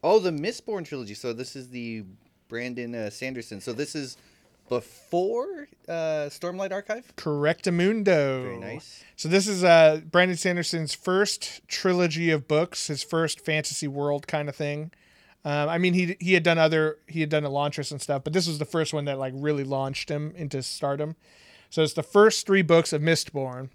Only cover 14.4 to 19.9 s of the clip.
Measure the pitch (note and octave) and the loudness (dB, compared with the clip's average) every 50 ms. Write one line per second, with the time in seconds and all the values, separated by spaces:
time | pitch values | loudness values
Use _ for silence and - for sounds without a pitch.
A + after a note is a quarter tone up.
14.4 | D3 D3 C#3 - D#3 D3 D3 D3 D3+ E3 _ _ _ _ _ _ _ _ _ _ | -4 -6 -6 -6 -6 -4 -4 -6 -8 -12 _ _ _ _ _ _ _ _ _ _
15.4 | _ D3 D3 D3 D3 D3+ E3 E3+ F3+ F3+ F3 F3+ F3+ E3+ F#3 - F3 F3 F#3 F3 | _ -4 -2 0 0 0 0 2 2 2 4 2 2 0 -2 -4 0 2 2 4
16.4 | E3 F3 E3+ E3 D#3+ D#3 D#3+ D#3+ D#3 D#3 D3+ - _ _ D3 E3 D#3 D3+ D3+ D3+ | 4 4 4 4 4 4 4 4 2 2 -2 -6 _ _ -4 -4 -2 0 0 0
17.4 | D3 C#3+ C3+ C#3+ C#3+ D3 D3 - C#3+ - D3 C#3 - - D3 C#3 C3+ F3 D3+ F#3 | 0 0 -2 -2 -2 -2 -2 -6 -8 -8 -8 -10 -4 -4 -4 -4 -2 -2 0 0
18.4 | F3 E3+ D#3+ D3 D3+ - - E3 D#3+ - - D#3 C#3+ C#3+ C#3 C3+ C3+ C3 B2+ C3+ | 0 0 -2 -4 -6 -4 -2 -2 -2 0 -2 -4 -4 -4 -4 -4 -4 -6 -6 -4
19.4 | C#3 D3 D3+ C#3+ C#3 C3+ C#3 C3+ C3+ C3+ | -2 -2 0 0 -2 -2 -2 -2 -2 -4